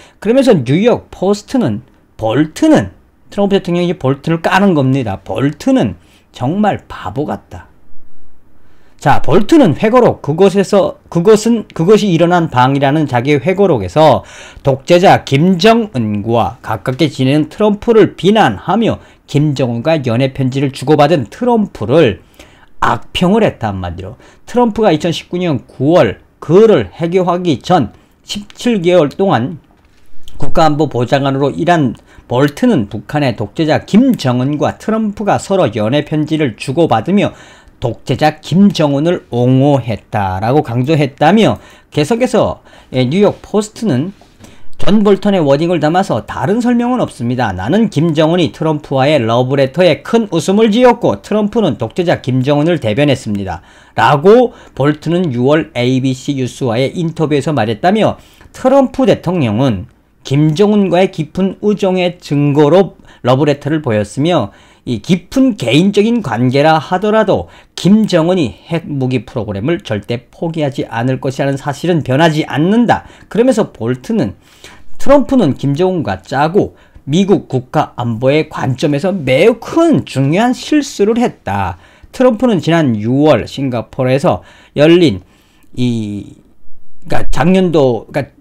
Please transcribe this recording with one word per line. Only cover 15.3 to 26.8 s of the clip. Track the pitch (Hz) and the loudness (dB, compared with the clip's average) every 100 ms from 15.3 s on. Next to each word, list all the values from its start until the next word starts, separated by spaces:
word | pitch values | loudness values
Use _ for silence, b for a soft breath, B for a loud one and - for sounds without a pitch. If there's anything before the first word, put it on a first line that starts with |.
| 135 175 185 214 226 214 131 110 104 104 117 104 - | 0 2 2 2 2 0 -4 -4 -4 -2 -2 -2 -6
가깝게 | - 113 - 131 160 | -10 -8 -6 -2 -2
지내는 | - 131 151 151 | 0 0 0 -2
트럼프를 | - 214 208 - 220 160 - | -2 -2 0 2 4 4 2
비난하며 | 180 220 160 98 - 202 214 104 B B - | 0 2 2 -2 -4 -2 -2 -4 B B -6
김정은과 | 143 151 139 127 117 117 160 127 | -2 0 0 -2 -4 -2 -2 -2
연애 | 113 135 | -2 -2
편지를 | 131 131 135 143 | -2 -4 -2 -4
주고받은 | - 127 151 147 151 110 | -4 0 2 4 2 -2
트럼프를 | - 247 233 202 - 107 147 143 - b b b b b - | -6 -2 0 -2 -6 -2 2 2 0 b b b b b -6
악평을 | - 117 - - 180 214 | -2 -2 -6 -4 0 2
했다, | 190 - 110 | 0 -2 -6
한마디로. | 98 90 85 92 120 b b - | -6 -8 -10 -14 -18 b b -6
트럼프가 | 240 240 214 214 | -2 -2 0 0
이천십구 | 156 175 160 - 175 | 0 -2 -6 -8 -6
년 | 180 131 - | -4 -4 -6
구월 | - 131 175 120 92 _ _ | -4 0 2 2 -2 _ _
그를 | - 170 220 180 | 0 4 6 4